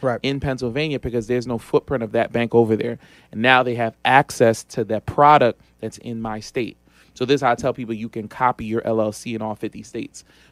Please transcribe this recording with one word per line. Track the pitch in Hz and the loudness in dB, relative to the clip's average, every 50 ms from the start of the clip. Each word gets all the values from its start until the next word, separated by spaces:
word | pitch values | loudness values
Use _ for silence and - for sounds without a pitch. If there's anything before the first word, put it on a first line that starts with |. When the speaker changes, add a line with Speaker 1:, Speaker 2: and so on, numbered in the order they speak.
Speaker 1:
Right. | - 131 117 107 - | -4 -4 -4 -2 -4
Speaker 2:
in | 135 139 139 | -4 -4 -4
Pennsylvania | 143 143 131 120 127 120 113 143 156 156 143 120 | -4 -4 -4 -4 -6 -6 -4 -4 -4 -4 -4 -6
because | - 131 113 120 110 | -6 -4 -4 -4 -2
there's | 104 123 123 117 | -2 -2 -2 -2
no | 123 120 110 | -4 -6 -8
footprint | - - - 147 - - 147 123 113 | -6 0 0 0 0 0 -4 -4 -4
of | 104 107 | -2 -2
that | 117 113 - - | -2 -2 0 -2
bank | 120 117 113 - | -2 -2 2 4
over | 117 117 110 110 | 4 4 4 2
there. | 107 - 117 120 - - _ _ _ _ _ | 0 -2 -4 -8 -10 -14 _ _ _ _ _
And | - 107 113 | -8 0 4
now | 127 131 127 127 | 6 6 6 4
they | 123 120 | 2 -2
have | 117 117 113 - _ _ | -2 -2 -4 -4 _ _
access | 120 127 135 139 - - - 123 113 113 - - | 4 4 4 4 4 2 4 4 4 4 2 -4
to | - - - 113 | -8 -6 -6 -4
that | 98 110 104 - | -2 -4 -4 -4
product | - - - 143 147 151 143 131 117 - - _ _ _ _ - | -6 2 4 6 8 8 8 6 4 0 -2 _ _ _ _ -12
that's | 110 - - | -12 -12 -12
in | - - 117 113 113 | -12 -12 -10 -8 -8
my | 110 110 110 | -8 -8 -10
state. | 107 - - 135 117 - - _ _ _ _ _ _ _ _ | -12 -8 -6 -6 -6 -6 -8 _ _ _ _ _ _ _ _
So | - 127 | -8 0
this | 117 143 | 0 0
is | 139 143 | 2 2
how | 127 120 | 0 0
I | |
tell | - - 135 120 | 0 0 -4 -4
people | - 127 110 117 | -4 -6 -8 -8
you | 107 110 113 | -8 -8 -10
can | - 117 104 107 | -10 -10 -10 -10
copy | - - 127 123 123 - 117 | -6 -2 0 0 0 -2 -4
your | 107 110 117 - | -4 -4 -4 -2
L | - 113 110 | -2 0 0
L | 107 107 104 | 0 -2 -4
C | - - 123 113 | -8 -10 -10 -8
in | 107 107 | -6 -6
all | 110 104 | -8 -8
fifty | - - 107 - 113 107 | -8 -10 -10 -10 -12 -16
states. | - - 117 - - - - - _ _ _ _ _ | -14 -12 -12 -12 -12 -16 -20 -20 _ _ _ _ _